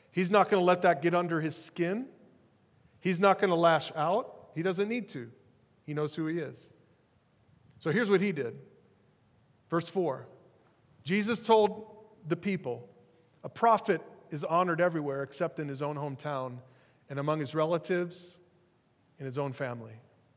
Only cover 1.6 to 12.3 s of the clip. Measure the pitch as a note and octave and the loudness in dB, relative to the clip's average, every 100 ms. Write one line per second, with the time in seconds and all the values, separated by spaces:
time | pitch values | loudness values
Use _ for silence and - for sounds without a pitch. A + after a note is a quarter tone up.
1.6 | - - E3+ G#3+ C4+ - - _ _ _ | -10 -4 -2 -2 -6 -14 -20 _ _ _
2.6 | _ _ _ _ F#3 F3 G3 F#3+ G3 E3+ | _ _ _ _ -2 4 4 6 4 6
3.6 | E3+ D#3+ - D#3+ D#3 G3+ C4 - - D3+ | 6 4 0 -2 0 0 -2 -12 -14 -4
4.6 | F3+ F3+ G#3 A#3+ - C#3 A2+ - _ _ | -2 -2 -2 -4 -6 -12 -14 -18 _ _
5.6 | _ _ - D3 D3+ E3+ D#3 E3+ C3+ A#2+ | _ _ -10 -6 -4 -4 -4 -4 -8 -12
6.6 | - _ _ _ _ _ _ _ _ _ | -20 _ _ _ _ _ _ _ _ _
7.6 | _ - E3 F#3 G#3+ F#3+ G3+ D#3+ A#2+ - | _ -8 -2 0 4 2 2 -2 -6 -8
8.6 | - _ _ _ _ _ _ _ _ _ | -18 _ _ _ _ _ _ _ _ _
9.6 | - E3 E3+ F#3+ E3 B2+ - - _ _ | -6 -4 -4 -2 -2 -4 -8 -20 _ _
10.6 | _ _ _ _ C#3 G3+ G#3 A3+ - A3 | _ _ _ _ -4 -2 0 -2 4 4
11.6 | G#3 G3 - - - - D3+ | 4 0 -14 -20 -20 -12 -6